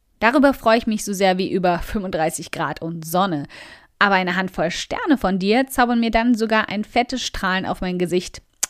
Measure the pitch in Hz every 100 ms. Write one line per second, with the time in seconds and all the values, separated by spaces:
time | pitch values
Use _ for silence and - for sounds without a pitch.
0 | _ - 220 262 277 262 226 226 226 214
1 | - 196 196 185 190 190 180 175 - 226
2 | 190 180 160 - - - 151 151 165 165
3 | 160 175 196 156 139 - - - _ -
4 | 208 190 185 180 190 - 165 - - -
5 | 427 277 190 190 190 226 269 - 240 240
6 | 233 226 233 233 220 220 208 202 214 -
7 | 247 254 - - 190 185 185 175 185 180
8 | 180 180 180 - - _ -